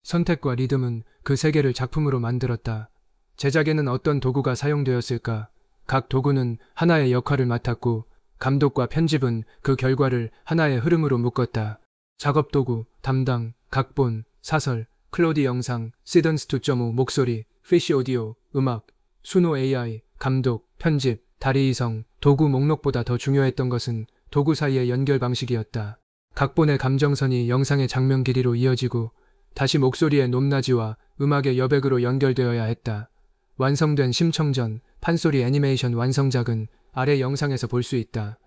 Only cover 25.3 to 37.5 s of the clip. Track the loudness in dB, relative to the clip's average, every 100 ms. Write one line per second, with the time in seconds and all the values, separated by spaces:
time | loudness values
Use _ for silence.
25.3 | -2 -2 -2 -2 -6 -6 -10 _ _ _
26.3 | -4 -2 2 2 2 0 2 2 2 0
27.3 | 0 0 0 2 0 0 0 2 2 0
28.3 | 0 0 2 0 0 -2 -4 -4 -10 _
29.3 | _ _ -4 0 2 2 2 2 4 2
30.3 | 0 0 0 2 0 0 -8 _ -4 0
31.3 | 2 2 0 2 2 2 2 0 2 2
32.3 | 2 0 0 -2 -4 -6 -6 -8 _ _
33.3 | _ _ -2 0 2 2 2 0 2 0
34.3 | 2 0 0 -2 -6 -14 _ -2 0 2
35.3 | 0 2 2 2 0 0 0 0 0 0
36.3 | 0 -2 -4 -6 -14 _ -4 0 0 0
37.3 | -2 -2